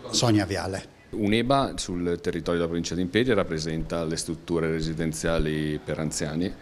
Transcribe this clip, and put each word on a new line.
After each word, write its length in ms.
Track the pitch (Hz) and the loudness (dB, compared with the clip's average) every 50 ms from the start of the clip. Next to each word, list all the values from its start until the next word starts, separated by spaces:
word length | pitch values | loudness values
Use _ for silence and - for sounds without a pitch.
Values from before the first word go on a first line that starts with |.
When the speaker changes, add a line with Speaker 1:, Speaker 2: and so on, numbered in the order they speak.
| - - | -8 -2
Speaker 1:
Sonia 360 | - - 127 120 107 104 98 | 0 4 6 6 6 6 4
Viale. 520 | 87 95 87 85 95 95 95 - - - - - - | 2 0 -2 -2 -2 -4 -6 -8 -10 -18 -20 -16 -8
Speaker 2:
uneba 640 | - - 107 101 107 117 117 123 139 139 131 95 80 | -4 0 2 4 4 4 4 4 4 4 2 0 -2
sul 420 | - - - 90 87 87 87 85 85 | -6 -6 -4 -2 -2 0 0 0 0
territorio 400 | - 90 82 85 82 87 87 85 | -2 -2 -2 -2 0 0 0 2
della 60 | 85 | 2
provincia 300 | 82 85 85 85 - 85 | 0 0 -2 -2 -2 -2
di 60 | 87 | -2
Imperia 320 | 92 87 - 107 127 131 113 | 0 2 2 2 4 4 2
rappresenta 720 | 98 87 82 82 78 78 80 80 80 78 80 87 85 82 | 2 2 0 -2 -4 -2 -2 -2 -2 -2 -2 -2 -2 -2
le 140 | 80 82 | -2 -2
strutture 520 | 80 - - 82 80 - - 87 82 80 80 | -4 -4 -4 -6 -6 -4 -2 0 0 2 2
residenziali 1080 | 80 82 78 80 80 80 82 80 78 - - 82 82 80 78 78 76 76 78 76 76 73 | 0 0 -2 -2 -2 -2 -2 -2 -2 -2 0 0 2 2 2 0 0 0 -2 -2 -2 -4
per 180 | - - - - | -4 -4 -4 -2
anziani. 540 | 80 78 - - 82 73 73 82 90 98 - - | -2 -2 -2 -4 -4 -4 -2 -2 -2 -2 -4 -8